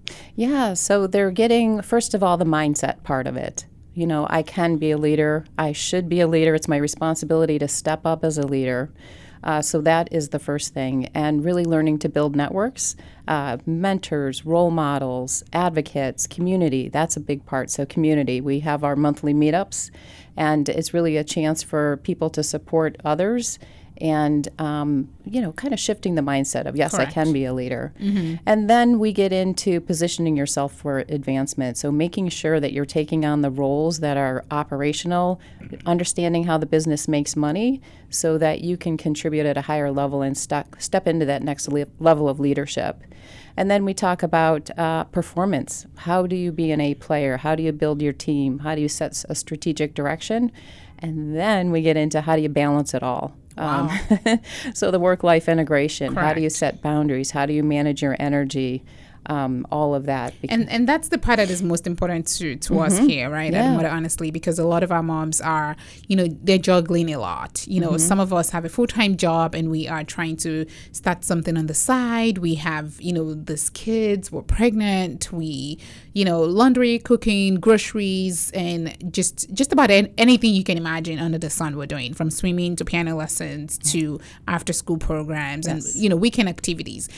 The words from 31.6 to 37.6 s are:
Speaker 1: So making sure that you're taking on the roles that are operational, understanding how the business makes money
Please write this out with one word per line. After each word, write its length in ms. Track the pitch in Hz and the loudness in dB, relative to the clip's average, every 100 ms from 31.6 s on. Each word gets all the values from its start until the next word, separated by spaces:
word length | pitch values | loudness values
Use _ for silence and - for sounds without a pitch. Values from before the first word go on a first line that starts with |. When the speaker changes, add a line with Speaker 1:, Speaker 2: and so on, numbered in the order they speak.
| 127 117 | -4 -4
Speaker 1:
So 140 | 147 | -2
making 380 | 147 170 196 180 | 0 0 -2 -4
sure 300 | - 160 160 | -2 0 0
that 140 | 143 | 0
you're 120 | 139 143 | -4 -4
taking 400 | 160 151 160 151 | -2 0 0 2
on 160 | 147 | 2
the 80 | 139 | 0
roles 500 | 131 139 143 160 160 | 0 0 2 0 0
that 140 | 151 139 | -2 0
are 300 | 135 127 - | 0 -2 -4
operational, 880 | 147 147 139 147 151 175 175 180 180 - - - - 175 | -4 -4 -2 -2 -2 -2 0 0 -2 -8 -20 -16 -8 0
understanding 560 | 175 175 - 170 170 | 0 0 -2 0 0
how 160 | 170 160 | 2 0
the 80 | 156 | 2
business 400 | 160 160 147 - | 2 2 -2 0
makes 280 | 147 147 151 | 0 0 -2
money 460 | 147 170 | 0 0